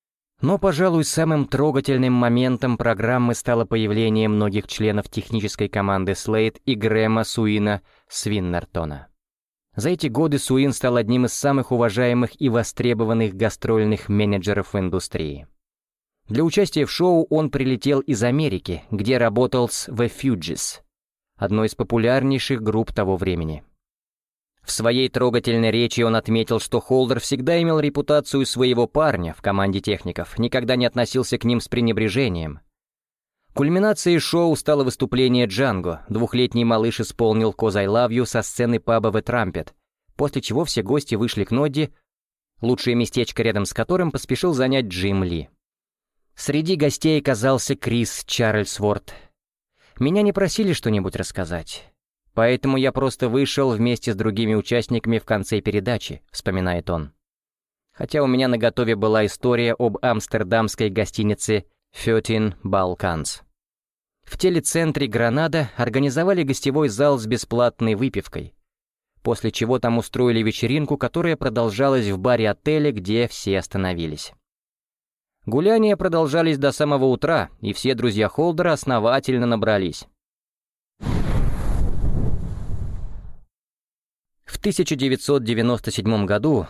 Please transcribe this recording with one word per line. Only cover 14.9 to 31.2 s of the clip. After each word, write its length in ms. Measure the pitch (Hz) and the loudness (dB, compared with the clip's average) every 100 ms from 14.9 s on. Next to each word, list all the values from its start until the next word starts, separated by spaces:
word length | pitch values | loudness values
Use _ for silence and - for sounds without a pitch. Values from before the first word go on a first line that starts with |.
| 90 - - 78 71 71 _ _ _ _ _ _ _ - | -4 -4 -6 -6 -8 -16 _ _ _ _ _ _ _ -4
Для 160 | 110 | 0
участия 420 | 165 202 196 156 131 | 2 2 0 0 -2
в 60 | |
шоу 340 | - 180 165 156 | 2 2 4 2
он 200 | 156 151 | 0 0
прилетел 500 | 135 131 127 135 139 | -2 -2 0 2 0
из 240 | 143 113 | 0 0
Америки, 600 | 120 139 151 92 - 85 - | 2 2 0 -2 -6 -8 -6
где 280 | 101 101 127 | -4 0 2
работал 520 | 117 107 123 131 120 | 2 2 2 2 0
с 180 | - - | -2 -6
The 220 | 113 120 | -2 -2
Fugees, 680 | - 135 101 78 - - - _ _ _ _ _ - | -2 -2 -2 -4 -6 -8 -10 _ _ _ _ _ -6
одной 300 | 104 104 110 | -2 0 0
из 80 | - | -2
популярнейших 880 | 107 117 113 131 135 135 - 127 | -2 0 2 2 2 0 -2 -2
групп 300 | 107 107 110 | 0 0 -2
того 240 | - 95 95 | -2 -2 0
времени. 480 | 95 87 80 76 - _ _ _ _ _ _ _ _ _ | -2 -2 -4 -8 -14 _ _ _ _ _ _ _ _ _
В 80 | - | -10
своей 380 | - 117 123 131 | -2 0 2 0
трогательной 640 | 120 123 117 120 117 113 | 2 2 2 2 2 2
речи 300 | 110 120 - | 2 0 2
он 140 | 117 113 | 2 2
отметил, 440 | 107 113 110 113 | 2 0 0 -2
что 200 | - 120 | -2 -4
Холдер 400 | - 131 123 123 | 2 2 2 0
всегда 400 | - 131 131 170 | -2 -2 0 2
имел 180 | 165 160 | 2 2
репутацию 640 | 147 143 143 147 143 139 131 | 0 0 2 2 2 0 0
своего 420 | 123 127 120 117 | 2 2 2 2
парня 460 | 147 156 90 85 | 2 2 0 -4
в 80 | - | -4
команде 380 | - 98 98 95 | -2 0 0 0
техников, 580 | 98 98 90 90 87 - | -2 -4 -4 -8 -8 -4
никогда 380 | 117 131 123 127 | -2 0 0 2
не 100 | 120 | 2
относился 540 | 127 117 131 | 0 0 -2